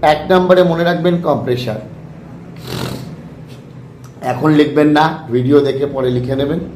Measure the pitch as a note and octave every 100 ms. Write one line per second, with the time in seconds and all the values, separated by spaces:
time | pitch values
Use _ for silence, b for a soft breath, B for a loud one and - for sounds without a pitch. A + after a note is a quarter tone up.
0 | D#3+ D3+ - F3+ F3+ F3+ F3 E3 E3+ E3+
1 | E3+ F3 E3 C3 C3 B2 A#2 G#2+ - -
2 | - - - - - - - - - -
3 | - - - - - - - - - -
4 | - - B2+ B2+ D3+ D3+ D3+ C3+ D3+ D3+
5 | D#3+ D#3 - B2 B2+ C#3+ C#3 C3+ C#3+ C3+
6 | C3 B2 B2 C3+ C#3 E3 -